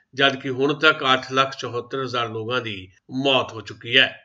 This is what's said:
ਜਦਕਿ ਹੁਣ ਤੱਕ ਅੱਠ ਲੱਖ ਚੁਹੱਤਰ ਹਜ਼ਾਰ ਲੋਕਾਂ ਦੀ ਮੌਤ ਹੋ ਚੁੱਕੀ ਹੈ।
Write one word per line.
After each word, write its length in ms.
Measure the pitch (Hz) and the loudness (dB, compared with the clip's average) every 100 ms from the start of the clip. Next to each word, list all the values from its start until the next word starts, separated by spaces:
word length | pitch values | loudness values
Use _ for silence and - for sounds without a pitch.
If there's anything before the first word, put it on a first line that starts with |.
| _ 131 | _ 0
ਜਦਕਿ 340 | 135 131 135 | 2 2 -4
ਹੁਣ 240 | 123 143 | 0 0
ਤੱਕ 300 | 147 156 147 135 | 4 4 4 2
ਅੱਠ 180 | 131 - | 0 2
ਲੱਖ 240 | 131 135 - | 0 0 -2
ਚੁਹੱਤਰ 460 | 123 120 - 135 | -8 -6 -6 -6
ਹਜ਼ਾਰ 260 | 127 120 113 | -4 -4 -4
ਲੋਕਾਂ 320 | 113 110 127 | -6 -4 -4
ਦੀ 300 | 113 98 92 _ - | -4 -8 -14 _ -10
ਮੌਤ 420 | 131 139 131 113 | -2 2 2 0
ਹੋ 80 | 113 | -6
ਚੁੱਕੀ 360 | 104 110 117 127 | -14 -14 0 2
ਹੈ। 220 | 120 - | 2 0